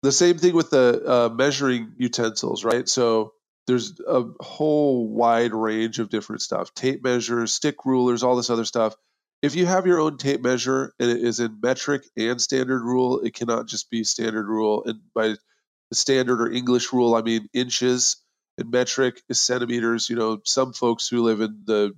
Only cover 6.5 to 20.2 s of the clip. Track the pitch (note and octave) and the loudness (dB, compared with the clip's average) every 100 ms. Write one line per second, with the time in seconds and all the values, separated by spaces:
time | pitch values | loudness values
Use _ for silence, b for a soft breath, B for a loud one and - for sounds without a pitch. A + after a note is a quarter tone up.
6.5 | - F2+ - C3 C3+ B2+ B2 A2+ A#2+ A2+ | -6 -8 -4 -4 -2 0 0 0 -2 -2
7.5 | - D3+ C#3+ C3 C3 B2 A#2+ B2 B2 B2 | -2 -2 -2 0 2 2 2 2 2 0
8.5 | A#2 A2+ A#2+ A2 - _ _ _ _ C#3+ | -2 -2 0 -2 -2 _ _ _ _ -4
9.5 | D3+ F3+ F#3 F3+ F3 D#3 C#3 C#3 C#3 B2 | 0 2 2 2 2 2 -2 -2 0 0
10.5 | B2+ A#2+ C3+ C3+ _ A#2+ A#2 A#2+ A#2 A#2 | 0 0 -2 -2 _ 0 2 0 -2 -4
11.5 | G#2+ A#2+ C3 - C#3+ _ - A2 B2 - | -2 -2 -2 -2 -4 _ -4 -4 -2 -2
12.5 | C3 B2+ C3 A#2 B2+ B2+ B2 A2+ - A#2 | -2 0 -2 0 0 2 0 -4 -6 -2
13.5 | A2+ A2+ G#2+ - A#2 G#2+ - A2+ G#2+ G2+ | -2 -4 -10 -6 -4 -4 -4 -4 -4 -4
14.5 | A2 G#2+ G#2 - A2 _ - A2 G#2+ _ | -2 0 -2 -4 -10 _ -2 -2 -2 _
15.5 | _ _ _ _ A2+ - C3 B2+ A#2+ A#2 | _ _ _ _ -4 0 0 2 0 0
16.5 | A#2+ B2 B2 - B2+ A#2+ A#2 A2+ A2+ G#2 | -2 0 0 2 2 4 4 2 -2 -2
17.5 | B2 B2+ - B2 B2+ - - _ _ _ | -4 -2 0 0 2 0 -4 _ _ _
18.5 | - A2+ B2 B2 - B2+ - _ A#2+ - | -12 -2 0 0 0 0 -2 _ -2 0
19.5 | B2 A#2+ A#2+ A2+ A#2 - A#2+ | -2 -2 -2 -2 -2 -4 -2